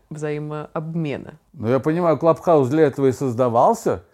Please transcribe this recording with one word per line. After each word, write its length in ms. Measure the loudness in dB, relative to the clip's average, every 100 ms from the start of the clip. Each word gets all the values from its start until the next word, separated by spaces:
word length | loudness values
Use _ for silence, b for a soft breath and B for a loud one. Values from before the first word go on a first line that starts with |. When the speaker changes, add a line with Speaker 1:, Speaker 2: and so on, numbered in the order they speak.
| -18
Speaker 1:
взаимообмена. 1200 | -10 -8 -8 -8 -12 -10 -10 -8 -6 -6 -6 -10 -20 _
Speaker 2:
Ну, 160 | -8 0
я 100 | 0
понимаю, 400 | 0 0 0 2
Клабхаус 500 | 2 2 4 2 4
для 160 | 2
этого 220 | 2 2 0
и 60 |
создавался, 920 | 0 -4 0 0 4 2 2 -2 -4 -8